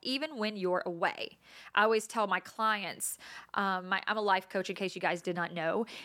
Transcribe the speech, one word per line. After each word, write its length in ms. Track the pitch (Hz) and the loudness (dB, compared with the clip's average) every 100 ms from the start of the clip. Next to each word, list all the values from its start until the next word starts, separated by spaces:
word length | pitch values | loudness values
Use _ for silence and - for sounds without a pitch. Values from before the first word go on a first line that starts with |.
even 360 | - 269 311 277 | -4 -4 -4 -4
when 180 | 214 214 | -4 0
you're 280 | 180 180 - | 0 0 0
away. 540 | 170 185 - - - - - - - | -2 -2 -2 -8 -14 -20 -20 -2 4
I 80 | |
always 240 | 220 220 220 | 6 4 2
tell 180 | 240 202 | 0 2
my 140 | 185 | 0
clients, 800 | - - 220 208 180 117 - - - - - | -2 -2 0 0 -4 -6 -6 -6 -12 -16 -6
um, 360 | - 196 185 185 | -2 0 0 0
my, 120 | 190 - | -2 0
I'm 100 | 214 | 2
a 40 | |
life 280 | 208 190 - | 4 4 4
coach, 200 | 196 185 | -2 -2
in 60 | 185 | -2
case 200 | 190 180 | -4 0
you 60 | |
guys 200 | 175 170 | 0 0
did 140 | 185 175 | 0 0
not 180 | 165 | -2
know, 340 | 170 160 185 226 - | 0 2 2 0 -6